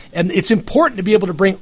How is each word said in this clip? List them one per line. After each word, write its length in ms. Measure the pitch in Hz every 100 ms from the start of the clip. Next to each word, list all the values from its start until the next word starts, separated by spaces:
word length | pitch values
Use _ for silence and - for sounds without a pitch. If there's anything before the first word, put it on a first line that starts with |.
| -
And 180 | 170 180
it's 200 | 196 180
important 460 | 220 - 269 320 220
to 60 |
be 100 | 185
able 140 | 214 190
to 60 |
bring 260 | 165 196 190